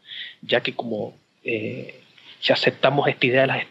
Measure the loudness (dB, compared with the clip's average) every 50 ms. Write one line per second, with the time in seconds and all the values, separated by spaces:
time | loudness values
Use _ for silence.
0 | _ -18 -16 -16 -16 -16 -18 _ -6 -2 0 0 0 -2 -6 -6 -6 -6 -4 -6
1 | -6 -8 -10 _ _ _ _ _ -8 -6 -4 -4 -4 -6 -8 -10 -12 -14 -16 -20
2 | -20 _ _ -20 -20 -20 -12 -2 0 2 2 4 2 0 2 2 2 2 4 4
3 | 2 2 0 2 2 2 4 4 4 4 2 -2 -6 -4